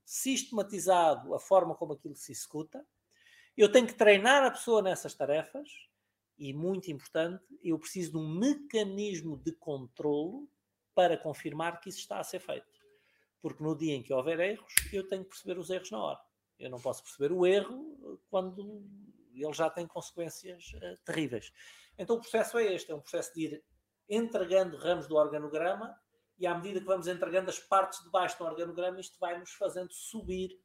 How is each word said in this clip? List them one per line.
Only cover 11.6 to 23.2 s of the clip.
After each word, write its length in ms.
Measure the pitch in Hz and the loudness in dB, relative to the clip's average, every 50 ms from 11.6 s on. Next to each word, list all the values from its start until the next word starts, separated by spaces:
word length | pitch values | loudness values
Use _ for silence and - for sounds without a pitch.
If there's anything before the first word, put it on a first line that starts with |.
| 165 170 170 - | -4 -4 -6 -8
que 80 | - 190 | -12 -14
isso 100 | 180 - | -14 -12
está 220 | - - 202 196 | -12 -10 -8 -8
a 40 | - | -8
ser 140 | - - 180 | -8 -10 -12
feito. 280 | - - 139 - - _ _ _ _ _ _ _ _ _ _ _ _ _ _ _ | -10 -10 -10 -10 -12 _ _ _ _ _ _ _ _ _ _ _ _ _ _ _
Porque 200 | - 151 127 - | -12 -12 -8 -6
no 140 | 151 156 156 | -4 -4 -2
dia 180 | 139 160 156 143 | -2 -2 -2 -2
em 80 | 127 | -4
que 100 | 120 - | -4 -2
houver 260 | 135 127 131 160 165 160 | -2 -2 0 0 0 0
erros, 340 | 175 196 226 220 - - - - - - | 0 -2 -2 -6 -8 -4 -4 -4 -4 -2
eu 140 | 208 196 190 190 | -4 -6 -4 -4
tenho 160 | 202 190 190 | -6 -8 -8
que 60 | - | -10
perceber 280 | - - - 196 180 180 | -16 -14 -10 -10 -8 -8
os 120 | 165 165 | -6 -4
erros 200 | 185 180 - - | -4 -6 -6 -8
na 80 | 214 151 | -8 -6
hora. 220 | 185 73 - - _ _ _ _ _ _ _ - | -6 -6 -6 -8 _ _ _ _ _ _ _ -14
Eu 120 | 127 127 | -14 -12
não 100 | 127 123 | -10 -8
posso 220 | 123 131 117 - | -6 -6 -6 -8
perceber 300 | - - - - 139 147 | -10 -14 -8 -4 -2 -2
o 120 | 175 180 180 | 0 2 4
erro 760 | 180 190 202 196 - 247 262 311 320 - - - - - - _ - | 4 4 4 2 -2 -8 -12 -14 -16 -16 -16 -16 -16 -16 -18 _ -4
quando 520 | 208 185 185 185 180 202 202 208 214 208 202 202 202 202 208 - - _ _ _ 123 131 147 | -2 -2 -2 -2 -8 -12 -14 -14 -14 -16 -18 -20 -20 -20 -20 -20 -20 _ _ _ -10 -8 -6
ele 80 | 151 | -4
já 160 | 143 156 165 156 | -2 0 -2 -2
tem 180 | - 175 170 | -2 -4 -10
consequências, 840 | 160 - 170 - - - 175 170 156 - - - 185 180 170 - - - - | -10 -10 -12 -14 -12 -10 -10 -10 -10 -10 -14 -16 -18 -18 -18 -18 -18 -16 -14
eh, 160 | 185 180 180 - - | -14 -14 -14 -14 -10
terríveis. 480 | - - 160 151 123 120 104 - - _ - - - - - - _ _ - | -6 -4 -4 -4 -4 -4 -8 -10 -12 _ -20 -20 -20 -20 -20 -20 _ _ -6
Então 180 | 185 190 233 | -2 -2 -2
o 40 | 226 | -2
processo 380 | - - - 226 214 220 - 233 | -2 -2 0 0 0 0 0 0
é 160 | 226 202 180 | 0 0 0
este: 160 | 160 - - | -2 -6 -8
é 40 | 156 | -10
um 60 | 143 | -10
processo 340 | - - - 165 | -8 -6 -6 -6